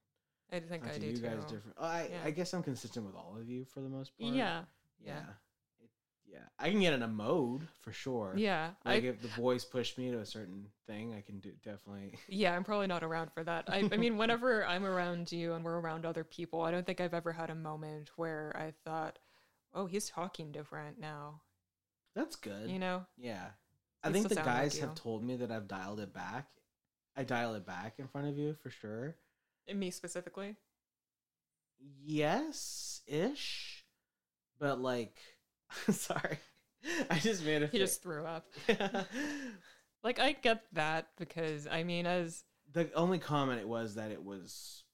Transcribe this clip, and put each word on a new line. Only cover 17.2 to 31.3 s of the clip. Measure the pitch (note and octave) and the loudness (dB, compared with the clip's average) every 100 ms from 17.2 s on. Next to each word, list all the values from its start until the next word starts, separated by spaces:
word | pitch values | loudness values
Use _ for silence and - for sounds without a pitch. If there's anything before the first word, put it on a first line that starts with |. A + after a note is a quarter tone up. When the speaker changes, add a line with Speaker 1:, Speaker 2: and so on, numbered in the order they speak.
| E3 | 0
Speaker 1:
had | E3 D#3+ | -2 -4
a | D#3+ | -4
moment | D#3+ D#3 D#3 D3+ D3 - | -6 -6 -6 -8 -8 -4
where | E3 D#3 D3+ - | -2 -2 -2 -4
I | D#3 - D#3+ | -6 -6 -4
thought, | D#3+ D#3+ - _ _ _ _ _ | -2 -2 -6 _ _ _ _ _
"Oh, | F3+ F#3+ | -4 -2
he's | G3 - | -2 -2
talking | - E3+ - D#3 | -4 -4 -6 -8
different | D3+ D3 D3+ D3+ D3 | -8 -8 -8 -10 -8
now." | D3+ D3 D3 D3+ _ _ _ _ _ _ _ G#3+ | -8 -8 -10 -12 _ _ _ _ _ _ _ -2
Speaker 2:
That's | E4 - | -2 -4
good. | G#3 G#2+ A2+ | -8 -6 -4
Speaker 1:
You | F#3 | -2
know? | F#3 F3+ F#3 - | 0 -2 -4 -10
Speaker 2:
Yeah. | A#2+ G2 F2+ - _ _ _ _ | -6 -6 -8 -14 _ _ _ _
I | D#3 | 2
Speaker 1:
You | |
Speaker 2:
think | F#3 G#3+ | 4 4
Speaker 1:
still | |
Speaker 2:
the | F#3 | 4
Speaker 1:
sound | C3 | 4
like | B2 | 4
Speaker 2:
guys | D3 D3+ | 4 2
have | C#3+ | -2
Speaker 1:
you. | D#3+ | -4
Speaker 2:
told | A#2+ A2 | -2 -2
me | B2 B2 | 0 -2
that | A#2 | -2
I've | A2 G2 | -2 -4
dialed | G2 F#2+ G#2+ | -6 -4 -4
it | G2 | -6
back. | F#2 F2+ A#2+ - _ _ _ _ _ _ - | -6 -6 -6 -8 _ _ _ _ _ _ -4
I | |
dial | B2 A#2+ A#2 G#2+ | 0 2 2 -2
it | F#2 | -6
back | F#2 A2 - | -6 -6 -8
in | C3 | -8
front | C#3 D3 | -4 -2
of | C#3+ | 0
you | D3 D3+ | 0 -2
for | B2+ | -8
sure. | - G#2+ A2 C#3+ - _ _ _ _ - | -10 -8 -6 -6 -8 _ _ _ _ -6
Speaker 1:
And | G3+ | -2
me | F#3 | -2
specifically? | F3+ F3 F3 F3 F#3+ G3+ G#3+ _ _ _ _ _ _ _ | -4 -6 -8 -8 -8 -8 -10 _ _ _ _ _ _ _